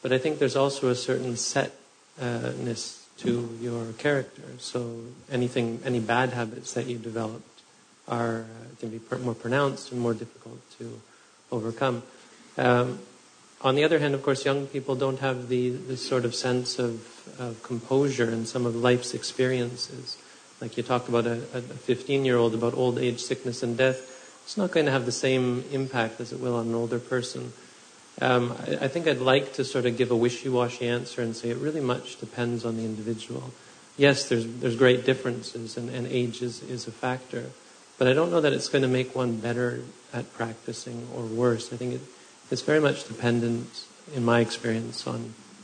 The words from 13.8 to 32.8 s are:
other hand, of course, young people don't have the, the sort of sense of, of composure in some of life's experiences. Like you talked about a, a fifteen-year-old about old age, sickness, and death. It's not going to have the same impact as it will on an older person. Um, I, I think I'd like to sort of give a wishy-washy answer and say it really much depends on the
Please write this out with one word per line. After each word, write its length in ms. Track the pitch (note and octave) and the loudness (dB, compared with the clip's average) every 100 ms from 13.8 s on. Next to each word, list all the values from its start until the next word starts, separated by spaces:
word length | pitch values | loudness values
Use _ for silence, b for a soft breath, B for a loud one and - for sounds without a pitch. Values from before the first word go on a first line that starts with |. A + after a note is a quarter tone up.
other 140 | D3+ D#3+ | 6 4
hand, 160 | D3 | 4
of 80 | C#3 | 0
course, 220 | C#3 C3 | 2 2
young 220 | C#3+ C#3 C#3 | 2 0 -2
people 280 | C#3+ C3 | -6 -2
don't 260 | B2+ C3+ C3 | 0 0 0
have 280 | C3+ B2 B2 | -2 -2 0
the, 220 | B2 B2 | 0 0
the 260 | B2 B2+ B2+ | -2 -6 -8
sort 280 | - C3 A#2+ | 0 0 0
of 80 | |
sense 440 | A#2 B2+ B2 B2 - | 0 0 0 0 -2
of, 220 | B2 A2+ G#2+ - - - | -2 -2 -10 -20 -20 -10
of 240 | B2 A2+ | -8 -8
composure 680 | - A#2+ - C3+ C#3+ B2 A#2 | -6 -6 0 2 2 2 0
in 140 | A2+ | 2
some 220 | A2+ B2+ A#2+ | -2 0 0
of 100 | A#2 | 2
life's 380 | A#2+ B2 B2 | 4 4 2
experiences. 1040 | A2 - - B2+ B2+ A#2+ B2 - C3+ B2 - B B B - | -6 -8 0 2 2 -2 -4 -8 -8 -12 -14 B B B -10
Like 160 | A#2+ - | -8 -6
you 60 | |
talked 260 | A#2 B2+ B2 | 0 0 2
about 180 | A#2+ A#2 | 2 2
a, 160 | A#2 A#2 | -2 -4
a 80 | B2+ | -8
fifteen-year-old 960 | B2 C3 - A#2+ - C#3 C3+ B2 A#2 | -8 -12 -2 -2 2 2 4 6 6
about 180 | A2+ A#2 | 4 0
old 240 | A2+ B2+ B2 | 2 2 2
age, 220 | B2+ A#2+ | 0 -2
sickness, 420 | - B2+ B2+ A#2+ | -4 -4 -4 -4
and 140 | A#2+ A#2 | -4 2
death. 220 | C3 C3 - B B B | 4 2 -6 B B B
It's 120 | - - | -10 -2
not 140 | F#3 | 2
going 160 | E3+ D3 | 4 4
to 60 | |
have 120 | C3+ | 4
the 80 | A#2+ | 2
same 520 | A#2 C3+ C3 B2+ B2 B2+ | 0 2 4 2 0 -2
impact 480 | C#3 C3+ B2+ A2+ - | -4 -2 0 -2 -2
as 140 | A#2 | -10
it 80 | - | -6
will 140 | B2+ | -2
on 140 | A#2+ A2+ | 0 0
an 60 | |
older 240 | A#2 A#2 A#2+ | 0 0 -2
person. 540 | A#2 B2+ B2 C3 B2 A#2+ B B B B - - | -2 -2 -2 -8 -10 -12 B B B B -20 -2
Um, 320 | B2+ B2+ A#2+ - - | 2 4 2 -2 -4
I, 180 | - | -2
I 40 | C#3 | 0
think 180 | E3+ E3 | 0 2
I'd 120 | C3 | 2
like 340 | B2+ C3+ C#3+ | 6 4 4
to 100 | - | -4
sort 200 | B2+ C3+ | -2 2
of 140 | B2 A#2 | 2 2
give 120 | B2 | 4
a 60 | A#2 | 4
wishy-washy 680 | B2 B2 C3+ B2+ A#2+ A#2+ A#2+ | 4 2 0 2 2 0 0
answer 340 | A#2+ A#2 - | 0 -2 -4
and 160 | A#2 A2+ | -4 -2
say 140 | A#2+ | -4
it 80 | A#2+ | -2
really 240 | C#3 D#3 | -2 -2
much 360 | C3 B2 - - | 0 -2 -4 -12
depends 460 | A2+ - A#2+ A#2+ | -12 -4 -2 -2
on 140 | A#2 | -2
the 60 | A2+ | -2